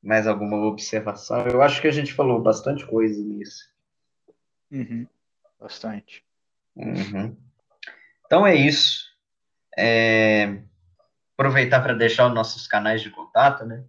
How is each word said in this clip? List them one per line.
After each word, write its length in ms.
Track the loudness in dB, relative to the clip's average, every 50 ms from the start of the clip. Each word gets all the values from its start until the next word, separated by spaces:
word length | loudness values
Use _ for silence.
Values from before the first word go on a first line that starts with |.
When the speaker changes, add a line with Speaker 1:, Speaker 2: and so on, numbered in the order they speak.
Speaker 1:
Mais 260 | -2 0 0 2 2 0
alguma 300 | -2 -2 -2 -4 -4 -2 -2
observação? 800 | -2 -2 -4 -10 -6 -6 -6 -6 -6 -10 -10 -10 -6 -4 -2 -2 0
Eu 140 | 2 4
acho 200 | 4 4 2 2
que 60 | 0 0
a 40 |
gente 220 | 0 0 -4 -6 -4
falou 280 | -2 0 0 0 0
bastante 440 | 2 0 0 0 -2 -6 -6 -6 -6
coisa 360 | -4 -2 0 0 0 -2 -4
nisso. 440 | -8 -10 -10 -12 -14 -16 -18 -20 -20 _ _ _ _ _ _ _ _ _ _ _ _ _ _ _ _ _ _ _ _ _
Speaker 2:
Uhum. 340 | -10 -10 -10 -8 -8 -10 -10 -12 _ _ _ _ _ _ _ _ _ _
Bastante. 640 | -20 -18 -18 -12 -12 -12 -12 -12 -14 _ -20 -20 _ _ _ _ _ _ _ _ _ _ _
Speaker 1:
Uhum. 600 | -12 -10 -8 -6 -6 -6 -6 -6 -8 -8 -8 -10 -14 _ _ _ _ _ _ _ _ -20 -20 -20 _ _ _ _ _ _
Então 220 | _ 2 4 6 6
é 80 | 6
isso. 480 | 6 4 2 2 2 2 2 0 -2 -10 -16 _ _ _ _ _ _ _ _ _ _ _ _ -4 0
É... 840 | 2 4 4 4 4 4 4 4 6 4 4 4 2 0 -4 -8 -12 -18 _ _ _ _ _ _ _ _ _ _ _ _ _
Aproveitar 480 | _ 0 2 2 2 2 4 2 2
pra 120 | 2 2 0
deixar 340 | 2 2 0 4 4 4 4
os 60 | 4
nossos 320 | 0 -4 -4 -6 -12 -8
canais 360 | -4 -4 -2 0 0 -2 -2
de 80 | -4 -10
contato, 560 | -14 -18 -20 -2 _ 4 4 4 2 0 -10
né? 180 | -12 -12 -14 -16